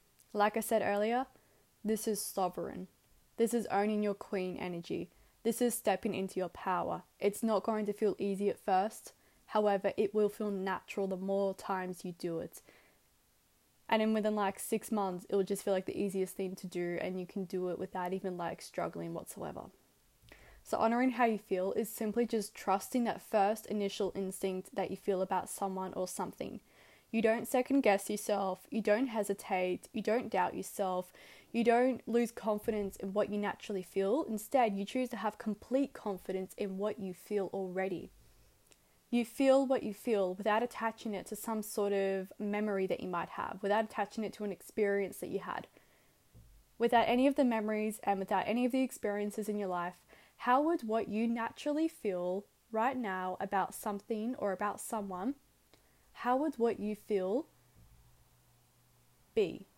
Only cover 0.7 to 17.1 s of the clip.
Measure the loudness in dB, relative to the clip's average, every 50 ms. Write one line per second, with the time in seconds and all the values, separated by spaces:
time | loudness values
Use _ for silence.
0.7 | 2 2 2 2 2 2 2 2 2 0 0 -2 _ -20 _ _ _ _ _ _
1.7 | _ _ -2 0 0 0 2 0 -2 -2 -2 -6 -2 0 0 0 0 -2 -6 -6
2.7 | -6 -8 -10 -12 _ _ _ _ _ _ _ _ _ 0 0 2 2 0 0 2
3.7 | 0 2 2 2 2 2 0 0 -2 -4 -6 -4 -4 -2 -2 -2 -4 -4 -6 -6
4.7 | -6 -6 -6 -4 -4 -6 -6 -8 _ -20 -20 _ _ _ -2 -2 0 2 2 0
5.7 | 0 0 0 2 0 2 0 -2 -2 -2 -4 -4 -2 -4 -4 -4 -6 -6 -4 -2
6.7 | 0 0 0 -2 -4 -6 -8 _ _ -2 0 0 0 0 0 2 2 2 2 0
7.7 | -2 0 0 -2 -2 2 2 0 2 2 0 -2 0 2 2 0 0 0 0 2
8.7 | 4 4 4 2 -2 -8 -18 -18 -20 _ _ _ _ _ _ -2 0 4 4 4
9.7 | 4 4 2 0 2 2 0 2 4 4 2 2 2 0 -4 -2 -2 -2 -2 -2
10.7 | -2 -4 -6 -8 -4 -2 -2 -2 -2 -2 -2 0 2 2 2 0 0 -4 -6 -4
11.7 | -4 -2 -2 -4 -6 -6 -8 -8 -8 -4 -4 -4 -2 -2 -4 -6 -10 -16 -20 -20
12.7 | -20 -20 _ _ _ _ _ _ _ _ _ _ _ _ _ _ _ _ _ _
13.7 | _ _ _ 2 2 4 4 4 2 2 2 0 0 2 0 0 -2 -4 -4 -2
14.7 | -2 -2 -2 -2 -2 0 0 0 -2 -6 -6 -2 0 0 2 2 -2 -4 0 0
15.7 | 0 0 0 -2 -4 -2 -2 -2 0 -2 -2 -2 -2 -6 -6 -6 -6 -8 -10 -8
16.7 | -4 -4 -2 -2 -2 -2 -2 -2